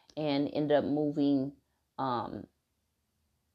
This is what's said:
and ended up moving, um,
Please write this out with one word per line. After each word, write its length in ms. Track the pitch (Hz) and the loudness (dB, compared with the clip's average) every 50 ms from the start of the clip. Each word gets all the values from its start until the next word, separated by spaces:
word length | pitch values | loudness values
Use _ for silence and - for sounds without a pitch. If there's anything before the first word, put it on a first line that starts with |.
| _ - _ | _ -14 _
and 320 | 147 156 151 139 139 147 - | -4 -2 0 0 0 0 0
ended 240 | - - 151 143 147 | -2 -2 2 2 2
up 80 | 139 113 | 2 2
moving, 680 | 90 143 147 151 147 147 151 143 143 143 135 131 139 - - _ _ _ _ _ _ _ - | 2 0 0 0 0 0 2 2 4 4 2 0 -2 -6 -12 _ _ _ _ _ _ _ -6
um, 480 | 135 131 123 117 104 - - 104 - - _ _ _ _ _ _ _ _ _ _ _ _ _ _ _ _ _ _ _ _ | -4 -2 -2 -4 -4 -6 -8 -10 -12 -14 _ _ _ _ _ _ _ _ _ _ _ _ _ _ _ _ _ _ _ _